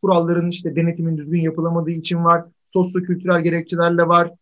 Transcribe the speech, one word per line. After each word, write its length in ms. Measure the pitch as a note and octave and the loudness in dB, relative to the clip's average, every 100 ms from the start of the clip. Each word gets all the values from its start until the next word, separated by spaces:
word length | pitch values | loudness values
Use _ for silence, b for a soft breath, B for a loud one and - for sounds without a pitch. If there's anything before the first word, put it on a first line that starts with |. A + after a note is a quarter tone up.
Kuralların 480 | F#3+ F3 E3 F3 E3+ | 2 2 2 0 -2
işte 260 | E3+ E3 D3 | -4 -6 -2
denetimin 420 | E3+ E3 E3 D#3+ | -2 -2 -4 -4
düzgün 240 | D3 E3+ | -2 -2
yapılamadığı 500 | D#3+ D#3+ E3 E3+ E3 | -2 -2 -2 -2 -4
için 320 | E3 D#3+ F3 | -6 -4 -2
var. 220 | E3+ E3+ - _ _ | 2 2 0 _ _
Sosyokültürel 680 | F#3+ F3+ F3+ F3+ F3 F3+ F3 | -2 0 -2 -2 -4 0 0
gerekçelerle 640 | E3 E3+ E3 E3+ E3+ E3+ E3 | 2 -2 -4 0 0 2 4
var. 240 | E3+ E3+ - | 4 2 -4